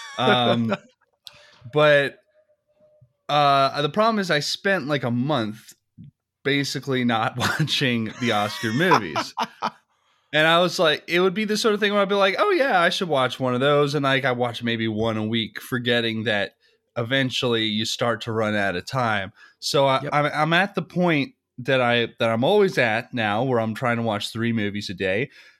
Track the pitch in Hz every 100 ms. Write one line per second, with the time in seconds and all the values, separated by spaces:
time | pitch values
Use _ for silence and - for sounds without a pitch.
0 | - - 127 123 120 117 113 101 - _
1 | _ _ - - - _ 120 147 151 143
2 | 135 - _ _ _ _ _ _ _ _
3 | _ _ - 147 143 139 135 143 151 208
4 | 220 214 180 147 - - 196 190 135 147
5 | 123 120 139 139 107 107 - - _ -
6 | - _ _ _ 135 143 139 139 139 127
7 | 120 113 120 123 113 - 151 - 135 120
8 | 110 - 120 104 104 - 113 120 185 156
9 | 87 76 - - 226 - 104 - _ _
10 | _ _ _ 151 160 170 180 175 160 151
11 | - 170 185 180 208 214 226 208 208 208
12 | 196 202 196 185 415 359 269 190 175 -
13 | 175 139 127 - 127 123 139 147 143 147
14 | 139 135 131 123 123 117 117 113 113 107
15 | 113 110 107 113 110 - - 127 120 120
16 | 117 110 110 104 98 - _ _ _ -
17 | 117 135 127 120 127 113 110 107 110 -
18 | 120 110 - 110 107 104 98 90 - 131
19 | 117 104 95 - - _ - 151 135 131
20 | 139 147 147 147 156 170 202 - - 175
21 | 175 151 135 - _ - 120 131 120 120
22 | 113 - 117 113 139 208 196 - 120 110
23 | - 123 107 104 135 120 110 107 123 117
24 | 113 104 - 113 117 113 101 101 104 92
25 | 95 98 139 - - _